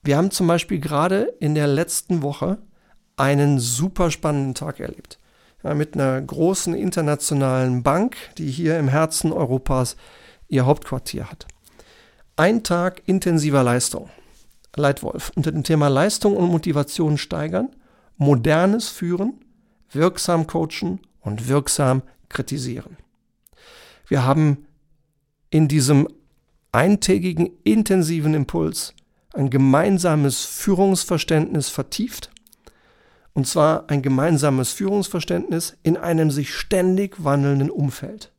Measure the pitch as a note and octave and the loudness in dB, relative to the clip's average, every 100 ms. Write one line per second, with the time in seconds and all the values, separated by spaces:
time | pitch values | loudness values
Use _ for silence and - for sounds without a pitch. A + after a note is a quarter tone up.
0 | C#3+ C#3+ F#3+ - F3+ E3+ - F#3 C#3 D3 | 0 2 2 0 0 0 -2 -6 -2 -2
1 | E3+ F#3+ C#4 - D3+ D3+ D3 C#3+ E3+ - | 0 0 -2 -4 -2 0 0 0 -2 -6
2 | - F3 C#3+ D3 D#3 G3+ - _ _ _ | -2 -2 -2 -4 -4 -4 -8 _ _ _
3 | _ - C#3 C#3+ C#3+ C#3+ A#2+ A#2+ F#3 - | _ -2 2 4 4 2 0 -2 -4 0
4 | F3 - D#3 D3 C3+ B2+ D#3 - - - | -2 0 -2 -2 -4 -6 -10 -10 -12 -14
5 | - - _ _ _ _ - D3 D3+ E3+ | -20 -20 _ _ _ _ -4 -2 -2 -2
6 | C3+ C3 C3 C#3+ E3 F#3+ - E3+ F3+ F3 | -2 -2 -6 0 0 0 -2 -2 -2 0
7 | D3+ D3 - C#3+ C3+ C3 C3 B2 B2 D#3+ | 0 -2 -2 0 0 0 0 0 2 2
8 | A#3+ - - - D#3 C3 D#3+ E3 E3+ D3 | 0 -4 -18 -10 -8 -2 -2 0 2 2
9 | D#3+ - D#3 - C#3 C3 - C3 B2 - | 0 0 -2 -2 -2 -2 0 0 -2 -6
10 | - - - _ - C3+ B2+ D3+ - C3 | -20 -20 -20 _ -2 0 2 0 -2 -8
11 | - - G2 - - - _ - - - | -8 -10 -10 -14 -20 -20 _ -20 -20 -20
12 | _ _ - - E3 A3+ - F3 F3+ F3+ | _ _ -12 0 2 2 0 0 0 -4
13 | - F#3+ F3+ E3 D3+ C#3 B2 B2 - - | -2 0 2 2 2 2 4 2 -2 -6
14 | - - _ - - _ _ - D3 C#3 | -12 -20 _ -20 -20 _ _ -2 0 0
15 | - - - - D#3 D#3 - D#3 C#3+ C3+ | -6 -8 -8 -4 -2 -2 0 2 2 2
16 | D#3+ - G#3 G3+ F3+ E3+ E3+ D3 C#3+ - | 0 0 0 2 2 0 0 -2 -2 -2
17 | D#3 D3+ - E3 D3+ F#3 C4 - _ _ | 0 0 -2 -6 -2 -2 -4 -8 _ _
18 | _ _ C#3+ C3+ A#2 D#3 F#3 A3 G#3+ - | _ _ 4 4 4 4 4 2 -4 -6
19 | E3+ F3 G#3+ - _ _ _ _ _ C#3 | -4 -2 -2 -6 _ _ _ _ _ 0
20 | F3 F3+ - E3 D#3+ E3 D#3+ - F3+ F#3+ | 0 0 -2 0 0 -4 -4 -4 -6 -6
21 | - _ - G#2+ B2 C#3 C#3 - C3+ C3 | -10 _ -8 -6 0 0 0 0 2 0
22 | - _ _ - - C#3 B2+ B2 - E3 | -4 _ _ -8 -6 -6 -6 -10 -14 -20
23 | _ _ _ _ _ _ - - - _ | _ _ _ _ _ _ -20 -20 -20 _
24 | - C#3 B2+ D3 D#3 C#3+ - _ _ _ | -2 0 2 4 2 0 -6 _ _ _
25 | _ _ _ _ _ D#3 D#3 D3+ C3 C#3+ | _ _ _ _ _ 2 2 2 4 4
26 | - - _ _ _ _ _ A2 E3+ G3+ | 2 -8 _ _ _ _ _ 2 4 2
27 | - F#3+ F3+ E3 E3+ - - G#3+ G#3+ F#3+ | 2 0 0 0 -2 0 2 2 4 2
28 | D#3+ E3 D3+ D#3 C3+ E3 D#2+ - - _ | 2 0 0 0 0 -2 -2 -4 -10 _
29 | _ _ _ - C3+ C3+ C3+ C#3 G3+ F#3+ | _ _ _ -4 0 4 4 4 4 2
30 | F3+ D3+ C#3 B2+ - - - F#3 G3 F#3 | 2 2 2 -2 -8 -6 -2 2 2 2
31 | - E3 - D#3 D#3 D#3 - - C3+ - | 0 -4 0 0 0 -2 -4 -6 -8 -6
32 | A#3 - - - _ _ - _ _ _ | -6 -8 -18 -20 _ _ -20 _ _ _
33 | _ _ _ - C3 E3 D3+ D#3+ - C#3+ | _ _ _ -4 -2 2 2 2 -2 -2
34 | C3+ C3 D#3 D#3 D3 C3 B2 - G3 G3+ | 0 0 2 2 2 0 -2 -4 -2 -2
35 | F#3+ F3 - F3 - E3+ - - - E3+ | -2 -6 -4 -4 -4 -6 -6 -4 -2 0
36 | F3 D#3+ D#3 C#3 C3+ - - F#3+ F#3 F#3 | 0 2 2 0 -6 -8 -2 0 2 2
37 | G3 - D3+ C#3+ C#3 C#3+ C#3+ G4+ D3 - | -2 -4 0 2 2 2 0 -2 -4 -4
38 | - G#3+ - | -14 -14 -20